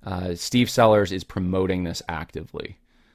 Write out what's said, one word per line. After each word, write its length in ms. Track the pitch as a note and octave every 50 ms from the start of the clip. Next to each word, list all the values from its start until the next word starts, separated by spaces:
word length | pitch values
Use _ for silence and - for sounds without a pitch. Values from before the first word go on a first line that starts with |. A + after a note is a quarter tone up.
| _
Uh, 300 | G2 F#2+ F2+ F2+ F#2 F2
Steve 360 | E2+ - - - B2 B2 A2
Sellers 420 | - - A#2 A2 G#2+ G#2 G2+ F2+ F#2
is 120 | F#2 E2+
promoting 600 | _ - - F#2 F2+ F#2 F#2+ F#2+ F#2 F#2+ F2+ F2+
this 180 | E2+ E2 - - -
actively. 720 | E2+ D#2 D#2 - _ D#2 E2 - _ - - - F#2+ _ _ _ _ _ _ _ _